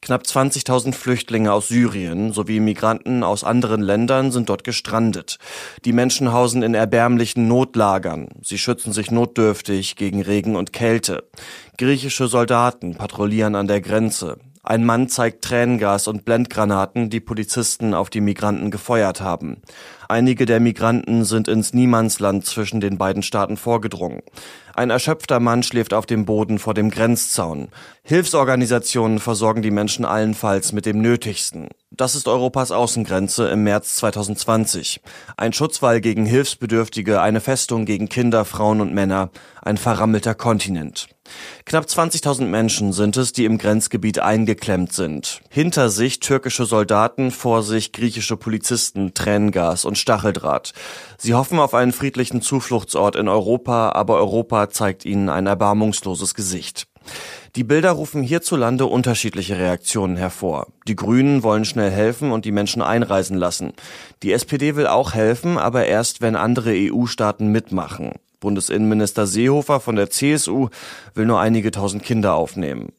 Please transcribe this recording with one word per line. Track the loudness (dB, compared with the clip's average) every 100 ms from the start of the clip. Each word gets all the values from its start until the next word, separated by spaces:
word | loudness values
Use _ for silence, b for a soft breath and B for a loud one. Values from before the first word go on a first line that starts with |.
Knapp | -2 -4
zwanzigtausend | 0 0 0 0 0 0 0
Flüchtlinge | -4 -2 -2 0 0 2
aus | 2 2
Syrien | 2 2 0 -4 -2 -2
sowie | -2 -2 2
Migranten | 2 2 0 0 -2 0
aus | 0 0
anderen | 0 0 2 0
Ländern | 2 2 2 2 2
sind | 0 -2
dort | -2
gestrandet. | -4 -8 -2 0 0 0 -8 -14 B B B B
Die | 0
Menschen | 2 2 2 0
hausen | 4 2 2
in | 2
erbärmlichen | 2 2 4 4 4 2 2 2
Notlagern. | 4 2 2 2 2 -2 -8 -10 -14
Sie | -10 -6
schützen | -4 -4 -4
sich | -6 -2
notdürftig | 0 0 4 2 2 -2 -4 -4 -4
gegen | -4 -2
Regen | 0 0 0
und | -2 -4
Kälte. | -2 0 2 0 -6 -8 -20 B B B -4
Griechische | 0 0 0 -2 0
Soldaten | 2 4 4 2 0 -10
patrouillieren | -8 -10 -2 0 2 2 0
an | 2
der | 0
Grenze. | 2 0 0 -2 -8 -10 -16 _
Ein | -2 2
Mann | 4 2 2
zeigt | 0 -2 -2
Tränengas | -4 0 2 2 2 0 -2
und | -6
Blendgranaten, | 0 0 0 0 0 2 0 -2 -2
die | -4
Polizisten | -6 -8 -4 -2 -2 -2 -2
auf | 0 -2
die | 0
Migranten | -2 0 -2 -2 -4
gefeuert | -6 -2 0 0 -2
haben. | -4 -6 -6 -12 _ B B B B
Einige | 2 2 2
der | 2 4
Migranten | 4 2 2 0 2 0
sind | 2 0 0
ins | 0 0
Niemandsland | 2 4 4 2 0 0 0 -2
zwischen | -4 -4 -2
den | -2 0
beiden | 0 0
Staaten | -2 -2 -2 -4
vorgedrungen. | -2 0 -2 -6 -8 -8 -16 B B B B
Ein | -2 0
erschöpfter | 2 0 -2 0 2
Mann | 4 2
schläft | 0 -2 0
auf | -2
dem | 0 -2 0
Boden | 0 0 -2
vor | -2
dem | 0 0
Grenzzaun. | 2 2 2 0 -2 -4 -6 -10 B B B
Hilfsorganisationen | 0 2 4 2 4 2 2 0 0 0 2 0
versorgen | 0 0 2 2
die | 0
Menschen | 0 0 -2
allenfalls | -2 0 0 0 0 0 0
mit | -4
dem | -2 0
Nötigsten. | 2 2 -2 -6 -8 -8 -16 -18 _
Das | -4 -2
ist | -2 0
Europas | 0 0 0 -2
Außengrenze | 0 0 0 -2 0 -2 0 0
im | 2
März | 2 0 0 -2
zweitausendzwanzig. | -2 -2 -6 -4 0 2 2 -2 -4 -8 B B B -4
Ein | -2
Schutzwall | 0 -2 0 2 2
gegen | 2 0 2
Hilfsbedürftige, | 2 2 -4 -2 0 0 -4 0 2
eine | 4 2
Festung | 0 -2 0 -2
gegen | -2 -2 -2
Kinder, | 0 2 2
Frauen | 0 0 2 2
und | 0
Männer, | 0 0 0 -2 B B B
ein | -4 -2
verrammelter | 0 2 2 2 0
Kontinent. | -2 0 0 0 -6 -6 -10 -14 _ -20 B B B
Knapp | -2 -2 0
zwanzigtausend | 0 0 0 -2 0 0
Menschen | 2 2 0 -2
sind | 0 0 2
es, | -2
die | 0 2
im | 2
Grenzgebiet | 2 0 0 -2 -2 0
eingeklemmt | 2 2 2 0 0 -2 -2
sind. | -4 -4 -4 -8 -12 _
Hinter | 0 0 2 2
sich | 2 -2 -2
türkische | 0 0 0 -4 0
Soldaten, | 2 2 4 2 0 -4
vor | -2 0 0
sich | 2 -2 -4
griechische | -2 -4 -2 -4 -4
Polizisten, | -4 -4 -2 -2 -2 -2 -4
Tränengas | -2 0 2 2 2 0 0
und | -2 -2
Stacheldraht. | 0 2 2 -2 -2 -2 -4 B B B B B
Sie | 0
hoffen | 2 2 2
auf | 2
einen | 4 2
friedlichen | 0 -4 -2 -2 -2
Zufluchtsort | -2 -2 0 -2 -2 0 0 2
in | 2
Europa, | 2 2 0 0 0 2
aber | 0 2 2
Europa | 2 0 0 0 0
zeigt | 0 -2 -4
ihnen | -4 0 0
ein | 0 0
erbarmungsloses | 2 2 2 2 -2 -6 -6 -6
Gesicht. | -6 -6 -6 -10 -14 -16 _ B B B B B
Die | -6
Bilder | 2 4 4
rufen | 2 -2 -4
hierzulande | 0 -2 0 0 2 2 2
unterschiedliche | 2 2 0 -2 -4 -4 -2
Reaktionen | 0 0 -2 -2 -2 -2
hervor. | -4 -4 -4 -4 -6 _ -6
Die | -4
Grünen | 2 4 6 4
wollen | 4 2
schnell | 0 0 0
helfen | 2 0 0 -2
und | -4
die | -2
Menschen | -2 -2 -2
einreisen | 0 0 2 0 0 -2
lassen. | -2 -4 -8 -12 B B B B
Die | 0
S | 0
P | 0 -2
D | 0 0
will | 2
auch | 2 2
helfen, | 2 2 2 0 0
aber | 0 0 2
erst, | 2 0 -2
wenn | -2 0
andere | 0 0 0 0
E-U-Staaten | 0 0 -2 0 -2 0 0
mitmachen. | 0 0 -6 -6 -10 -10 -12 _ _
Bundesinnenminister | -4 -2 0 0 2 2 0 0 -2
Seehofer | 2 2 2 2 -2
von | 0 0
der | 0
C | 0 0
S | 0 0
U | -2 -2 B B B B
will | -2
nur | 2 4
einige | 4 2 0
tausend | -2 -4 -4
Kinder | -4 0 2
aufnehmen. | 2 0 -4 -6 -6 -10